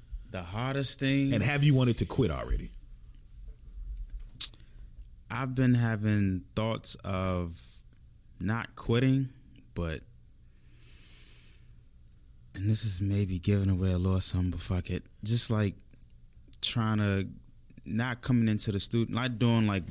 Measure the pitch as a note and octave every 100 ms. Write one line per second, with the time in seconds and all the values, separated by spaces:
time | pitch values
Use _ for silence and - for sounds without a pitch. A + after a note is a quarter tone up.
0 | - - - F#2+ F2 G#2 B2+ C#3 C3+ -
1 | C3+ C#3 C3+ A2+ A#2 C#3+ D3 C3 B2 A2
2 | F#2+ - G2+ C2 A#1 B1+ - - - -
3 | - - - - - - - - - -
4 | - - - - - - - - - -
5 | - - - A2+ C3 B2+ B2+ A#2+ A#2 A2
6 | G#2+ G#2+ G2 F#2 - - A2+ A2 - -
7 | - F#2+ F#2 F2+ F2 E2 - - - -
8 | - - - - F#2 A2+ - - - A#2
9 | C3 C3+ C3 - - - - - E2+ D2
10 | - - - - - - - - - -
11 | - - - - - - - - - -
12 | - - - - - - G2+ G#2+ G#2+ F2+
13 | G2+ G2+ G2 F2+ G#2 G2+ G2 F#2 F#2+ F2+
14 | F#2+ F#2 - F#2 F2+ E2+ - F#2 - F2+
15 | - - G#2 A#2 - G#2+ G2+ - - -
16 | - - - - - - - A#2+ A2 G#2+
17 | G#2 G2 F#2 - - - - - - A2
18 | B2+ B2 - A#2+ A2+ G#2+ - G2 - A#2
19 | A2+ G#2+ B2+ A2+ A#2+ A#2 G#2+ G2 E2